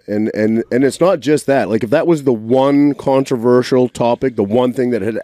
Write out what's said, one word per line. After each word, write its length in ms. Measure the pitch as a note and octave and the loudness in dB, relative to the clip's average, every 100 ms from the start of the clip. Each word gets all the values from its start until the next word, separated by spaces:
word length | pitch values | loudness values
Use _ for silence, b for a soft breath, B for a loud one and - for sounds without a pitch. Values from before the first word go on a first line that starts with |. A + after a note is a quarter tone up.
| - | -8
and, 240 | G#2 G#2+ | -4 -2
and, 280 | - A2 A2+ - | -2 0 0 -2
and 140 | B2 | 0
it's 160 | C3+ - | 0 2
not 200 | E3+ E3+ | 0 0
just 260 | C#3 D3+ - | 0 -2 0
that. 240 | C3+ F#2+ | 0 0
Like, 120 | A2 | -2
if 60 | A2 | 0
that 160 | D3 D3 | 0 2
was 180 | D#3+ | 0
the 100 | C3+ | 0
one 600 | A2+ A2 C3 C#3 C#3+ C#3+ | -2 0 2 2 2 2
controversial 960 | C3+ - C3+ C3+ B2+ A#2+ B2 B2 C3 B2+ | 0 0 0 0 -2 2 2 2 2 0
topic, 480 | - A#2+ A#2+ C3+ A2+ | 0 -2 0 -2 -2
the 80 | |
one 300 | G2+ A#2+ B2+ | 0 0 0
thing 160 | B2 B2 | -2 -2
that 100 | A2+ | -2
had 180 | G2+ G#2+ | -4 -6